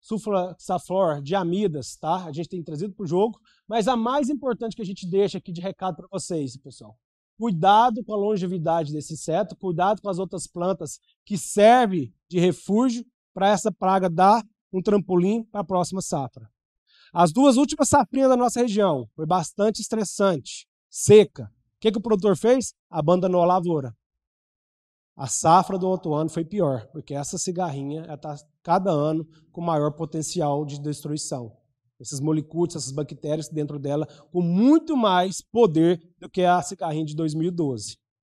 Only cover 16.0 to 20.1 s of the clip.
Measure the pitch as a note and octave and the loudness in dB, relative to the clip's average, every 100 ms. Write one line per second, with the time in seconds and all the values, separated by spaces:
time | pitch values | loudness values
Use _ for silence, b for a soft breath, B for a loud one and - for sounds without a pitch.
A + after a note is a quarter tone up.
16 | - E3 C3 - A2+ _ _ _ b b | -6 -6 -6 -12 -20 _ _ _ b b
17 | b E3+ E3+ E3 C#4+ A#3+ C#4+ D#4 C4+ D4 | b 2 4 6 6 6 2 2 2 4
18 | A3+ C4+ C4 B3 B3 A#3+ B3 G3+ G3 C#3+ | 2 2 4 4 2 0 0 2 2 0
19 | A2 - D#3 F3+ E3 - G#3 G#3 A3 A3 | -4 -10 -2 -2 -2 0 0 0 -6 -4
20 | G3+ | -4